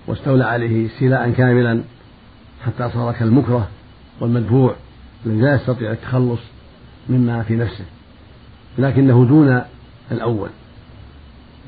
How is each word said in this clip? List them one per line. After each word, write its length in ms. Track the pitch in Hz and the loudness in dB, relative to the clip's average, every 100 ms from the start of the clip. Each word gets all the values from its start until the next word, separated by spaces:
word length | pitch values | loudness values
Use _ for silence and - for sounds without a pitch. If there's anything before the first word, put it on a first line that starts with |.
| - | -10
واستولى 360 | 113 147 131 | -6 0 0
عليه 440 | 113 120 117 113 113 | 2 -2 -2 -2 -4
استيلاء 440 | - 131 131 120 | -2 0 0 0
كاملا 500 | 117 127 123 120 113 - - - - - - - - 120 | 0 2 2 2 -2 -6 -18 -20 -20 -20 -20 -20 -12 -10
حتى 240 | - 120 | -6 -6
صار 240 | 123 117 | -4 -4
كالمكره 540 | 117 113 127 127 123 101 - - - - - | -2 2 2 2 -2 -2 -10 -20 -20 -20 -8
والمدفوع 560 | 117 120 101 131 127 - - - - - 117 | -4 -2 2 2 2 0 -14 -20 -20 -12 -4
الذي 160 | 107 | 0
لا 140 | 131 139 | 2 0
يستطيع 360 | - 123 107 | -2 -4 -6
التخلص 480 | 113 - 127 123 120 - - - - - - - | -8 -4 -2 -2 -4 -10 -20 -20 -20 -20 -14 -2
مما 340 | 127 120 117 | 0 0 -2
في 120 | 110 113 | -2 -2
نفسه، 300 | 113 - 95 - - - - - - - - - | -2 -8 -18 -20 -20 -20 -20 -20 -20 -20 -12 -4
لكنه 480 | 135 131 135 120 123 | 0 2 4 6 6
دون 360 | 151 143 123 - - - - - | 6 4 2 -2 -16 -20 -20 -12
الأول، 380 | 113 117 110 92 - - - - - - - - - - - | -8 -4 -6 -8 -14 -20 -20 -20 -20 -20 -20 -20 -20 -20 -16